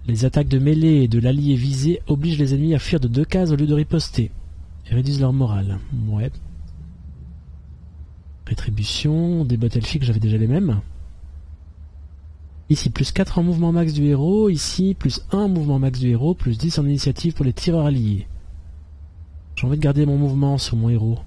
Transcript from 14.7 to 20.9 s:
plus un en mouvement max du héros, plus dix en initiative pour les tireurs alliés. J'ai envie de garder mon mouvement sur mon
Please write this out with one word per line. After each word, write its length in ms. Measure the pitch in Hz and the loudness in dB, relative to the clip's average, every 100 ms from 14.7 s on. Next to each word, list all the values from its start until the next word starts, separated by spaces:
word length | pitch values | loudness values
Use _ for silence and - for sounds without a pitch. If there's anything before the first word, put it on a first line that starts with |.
| - 190 190 | 0 0 2
plus 260 | 135 - - | -2 -2 -4
un 60 | 190 | 0
en 100 | 208 | 2
mouvement 300 | 180 147 135 | 2 2 2
max 200 | 135 123 | 2 0
du 120 | 127 | 2
héros, 240 | 117 147 | 2 2
plus 240 | 180 127 113 | 0 0 0
dix 200 | 165 160 | 0 0
en 60 | |
initiative 480 | 143 143 139 127 170 | 0 2 0 0 -2
pour 120 | 160 | 0
les 100 | 131 | 0
tireurs 320 | 120 - 165 147 | 0 0 2 2
alliés. 400 | 135 110 98 - - - - - - - - - - - - - - | 2 0 -2 -4 -12 -14 -16 -16 -18 -20 -20 -20 -18 -18 -18 -14 -4
J'ai 100 | 123 | 0
envie 120 | 151 | 2
de 40 | |
garder 220 | 147 139 | 2 4
mon 140 | 147 143 | 4 4
mouvement 400 | 143 135 139 139 | 2 2 2 0
sur 180 | - 117 | 0 0
mon 140 | 113 | 2